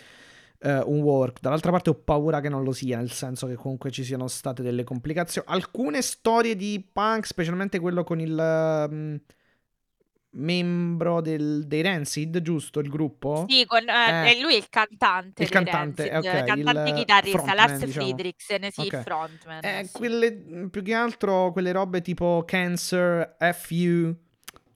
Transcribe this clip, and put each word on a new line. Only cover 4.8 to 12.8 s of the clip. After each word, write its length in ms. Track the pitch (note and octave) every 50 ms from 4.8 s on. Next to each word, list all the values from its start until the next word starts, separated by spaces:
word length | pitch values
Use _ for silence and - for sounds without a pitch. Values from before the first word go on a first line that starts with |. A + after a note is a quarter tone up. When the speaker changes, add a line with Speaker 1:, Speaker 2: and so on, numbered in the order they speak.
| A#2+
Speaker 1:
complicazioni. 640 | - C3+ A#2+ - D3+ D#3 F3 E3+ E3+ - - - -
Alcune 520 | E3 F#3 E3+ - - A3 B3+ D4 C#4 C4+
storie 520 | - - - - - A3+ A3+ A#3 A#3 A#3 A3
di 300 | F#3 G3 G#3 G#3 G3 F#3+ _
Punk, 320 | - G3+ G#3 A3 A3+ A3 -
specialmente 540 | - - - E3 E3 F3 F#3 G3 G3 - F3+
quello 240 | E3 F3+ F3 F3+ E3+
con 160 | - E3+ E3
il, 640 | D#3+ D#3+ D#3+ D#3 D#3+ D#3+ D#3+ D#3+ D#3+ D#3+ D#3 D#3 D3+ D3
mm, 220 | D3+ D3+ D3+ D3+ D3+ D3 - _ _ _ _ _ _ _ _ _ _ _ _ _ _ _ _ _ _ _ _ _ -
membro 880 | - C3+ E3 F3+ F3+ F3 F3 F3 F3 F3 E3+ E3+ E3 D#3+ E3+ E3+ E3+
del, 420 | D#3+ D#3+ D#3 D3+ D3 D3+ D3+ D3 D3+
dei 140 | C#3+ D#3 D3+
Rancid, 580 | D#3+ F#3+ F#3+ D#3+ D3 - - D3+ D3+ D#3+ E3 F3+
giusto? 360 | E3 F3 E3+ D3 - - - D3